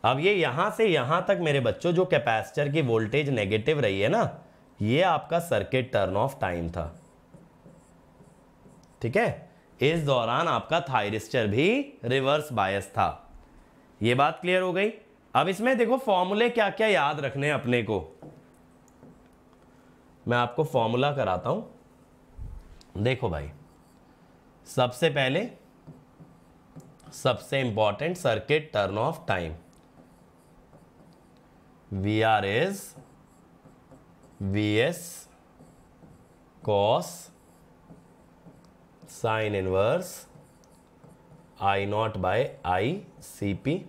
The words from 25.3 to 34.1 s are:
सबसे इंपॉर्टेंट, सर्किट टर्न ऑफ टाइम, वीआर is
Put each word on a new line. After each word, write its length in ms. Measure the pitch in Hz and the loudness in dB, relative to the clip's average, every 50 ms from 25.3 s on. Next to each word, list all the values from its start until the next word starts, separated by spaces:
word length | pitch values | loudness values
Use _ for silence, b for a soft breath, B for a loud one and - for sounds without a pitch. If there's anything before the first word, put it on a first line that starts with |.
| - 175 220 240 - - - - _ - - - - - - _ - _ - - - - - - - - _ - - - - - - - - - - | 0 -2 -2 -4 -10 -18 -20 -20 _ -20 -20 -20 -20 -20 -20 _ -20 _ -20 -20 -20 -20 -20 -20 -20 -20 _ -20 -20 -20 -20 -20 -20 -20 -20 -20 -18
सबसे 480 | - - 131 120 104 - - - 139 | -4 -2 0 -2 -2 -4 -4 -4 -2
इंपॉर्टेंट, 560 | 131 123 104 107 107 104 98 - 143 165 180 | -2 -2 0 2 2 2 2 -2 -4 -6 -6
सर्किट 540 | 180 - 135 113 107 - - 147 160 151 147 - | -2 0 0 0 0 0 0 0 0 0 -2 -2
टर्न 260 | 110 101 95 98 107 | 0 0 0 0 0
ऑफ 260 | 117 147 165 - - - | -2 -2 -4 -6 -4 -4
टाइम, 260 | 101 92 87 80 80 82 - - - - - - _ - - - - - - - _ _ _ _ - - - _ - - - _ _ - - - - _ _ - _ - _ _ - - _ - - - _ - | -4 -2 -2 -6 -8 -12 -16 -20 -20 -20 -20 -20 _ -20 -20 -20 -20 -20 -20 -20 _ _ _ _ -20 -20 -20 _ -20 -20 -20 _ _ -20 -20 -20 -20 _ _ -20 _ -20 _ _ -20 -20 _ -20 -20 -20 _ -8
वीआर 560 | - 98 95 104 107 110 110 110 110 107 101 | -6 -2 -2 0 2 2 4 4 4 2 2
is 360 | 98 101 117 156 190 202 196 - - - - - - - - - - _ _ - _ - - _ - - _ - _ - - - - | 0 0 0 0 0 -2 -8 -12 -16 -18 -20 -20 -20 -20 -20 -20 -20 _ _ -20 _ -20 -20 _ -20 -20 _ -20 _ -20 -20 -20 -20